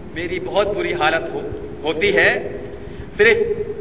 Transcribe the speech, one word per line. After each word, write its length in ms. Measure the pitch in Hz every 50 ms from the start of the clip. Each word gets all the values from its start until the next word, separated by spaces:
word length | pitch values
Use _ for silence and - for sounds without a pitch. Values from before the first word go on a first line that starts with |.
| - - -
میری 260 | 160 175 170 185 180 180
بہت 320 | 175 160 196 208 202 208
بری 180 | 185 175 175 175
حالت 400 | 175 151 156 160 165 - - -
ہو، 60 | - - - - - - - - -
ہوتی 340 | - 156 165 160 202 202 180
ہے، 440 | 170 175 202 240 233 - - - - - - - - - - - - - - -
صرف 200 | - 214 233 415 466 415 453 415 - 415 - - -